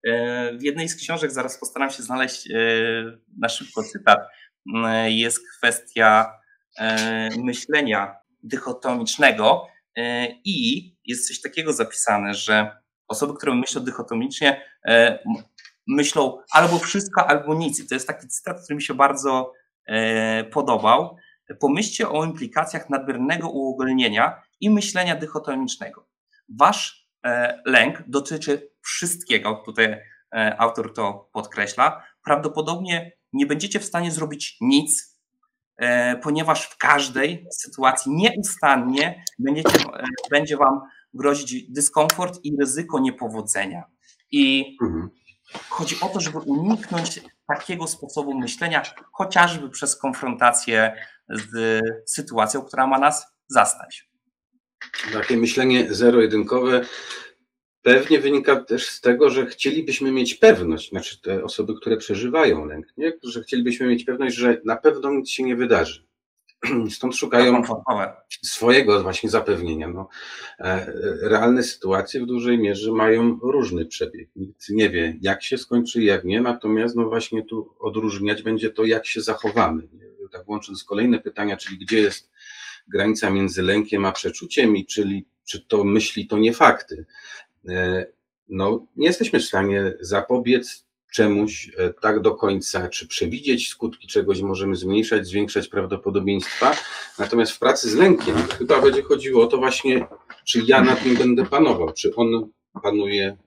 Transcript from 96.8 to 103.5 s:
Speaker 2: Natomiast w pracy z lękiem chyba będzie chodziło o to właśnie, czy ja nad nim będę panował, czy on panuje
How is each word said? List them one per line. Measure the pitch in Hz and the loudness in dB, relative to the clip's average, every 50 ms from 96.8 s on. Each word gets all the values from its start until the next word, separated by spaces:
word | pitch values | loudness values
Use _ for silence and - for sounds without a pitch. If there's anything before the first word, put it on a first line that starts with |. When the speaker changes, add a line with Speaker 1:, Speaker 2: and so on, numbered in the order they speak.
| - - - - - - - - | -6 -10 -14 -14 -16 -14 -8 -8
Speaker 2:
Natomiast | 101 98 117 117 113 107 | -4 0 2 2 2 2
w | - - | -2 0
pracy | - - - - - 117 | 2 2 2 2 0 0
z | 107 | 4
lękiem | 135 185 196 165 - - 117 107 - - - - - | 6 8 8 6 4 2 0 0 0 -2 -2 -4 -6
chyba | 123 127 151 127 | 2 4 4 6
będzie | - - 135 139 | 6 6 6 4
chodziło | 139 - 143 139 131 135 131 117 | 2 2 0 0 2 4 6 6
o | 117 | 6
to | 117 139 127 | 6 4 2
właśnie, | 131 131 127 - - 135 127 123 - - - - _ _ - _ _ | 2 0 0 0 0 2 2 2 0 -4 -14 -20 _ _ -20 _ _
czy | - - 120 110 | -2 0 0 4
ja | 120 - 110 98 | 6 6 8 8
nad | 131 127 - - | 6 4 2 4
nim | 127 123 | 2 4
będę | - 127 123 120 123 101 | 4 4 4 4 2 2
panował, | - 156 160 160 135 113 113 104 95 | 2 4 4 4 4 4 2 0 -4
czy | - - - 104 - | -4 -2 -2 -2 2
on | 117 120 113 113 113 107 - _ _ _ _ _ 101 | 2 2 2 2 0 -2 -6 _ _ _ _ _ -4
panuje | - 101 104 104 101 101 101 101 98 98 95 _ _ _ | -2 0 0 0 0 0 0 0 -2 -2 -4 _ _ _